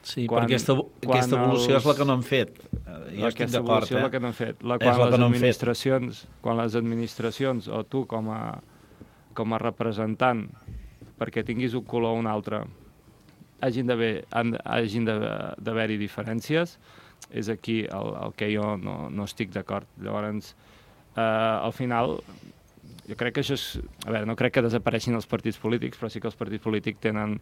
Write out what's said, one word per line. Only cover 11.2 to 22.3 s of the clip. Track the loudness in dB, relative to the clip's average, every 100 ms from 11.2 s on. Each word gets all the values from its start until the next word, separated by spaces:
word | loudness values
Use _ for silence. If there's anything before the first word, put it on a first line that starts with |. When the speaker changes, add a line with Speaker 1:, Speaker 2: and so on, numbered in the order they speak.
Speaker 2:
perquè | -6 -4 -4
tinguis | -2 -2 -2
un | -4
color | -2 0 0
o |
un | 0
altre, | -2 -4 -6 -6 -14 -20 -20 -20 -20 -20 -20 -20 -4
hagin | -2 0 0
d'haver, | 2 2 0 -4 -2
han, | 0 -2 -2
hagin | 0 0 0 0
de, | 0 -2 -4 -6 -8
d'haver-hi | -4 -2 0 -2
diferències, | -4 -6 -6 -4 0 0 0 -6 -20 -20 -20 -20 -12
és | -6 -4
aquí | -4 -2 -2 -2
el, | -4 -6 -6 -8
el | -4
que | -2
jo | 0 0 -2
no, | -6 -8 -8
no | -6
estic | -8 -6 -6 -6
d'acord. | -6 -8 -8 -12
Llavors, | -8 -6 -4 -6 -10 -20 -20 -20 -20 -20 -10 0
eh, |
al | 2 2 2 2 -2
final, | -2 0 2 2 -2 -8